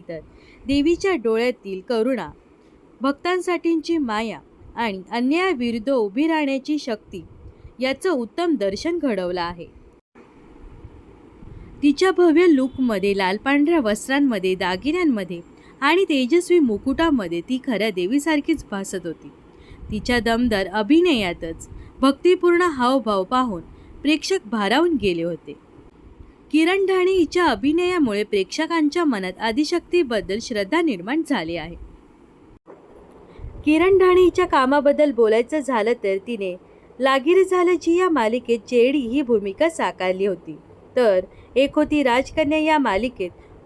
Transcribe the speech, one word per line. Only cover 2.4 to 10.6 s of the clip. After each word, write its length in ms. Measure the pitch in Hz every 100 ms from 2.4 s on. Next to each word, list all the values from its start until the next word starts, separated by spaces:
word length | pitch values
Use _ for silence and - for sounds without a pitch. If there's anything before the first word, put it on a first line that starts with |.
| _ _ _ - _ -
भक्तांसाठीची 960 | 262 277 339 359 349 339 339 330 302 330
माया 420 | 254 214 226 156 - - - -
आणि 260 | 226 190 180
अन्यायाविरुद्ध 800 | 226 247 320 381 285 240 233 214
उभी 360 | 269 208 196 320
राहण्याची 500 | 320 285 269 269 302
शक्ती 420 | 277 214 - 185 160 - - - - -
याचं 300 | 262 269 370
उत्तम 460 | 302 226 - 349 277
दर्शन 420 | 196 202 311 349
घडवलं 440 | 294 202 180 180
आहे. 240 | 170 175 160 - - _ _ - - - - -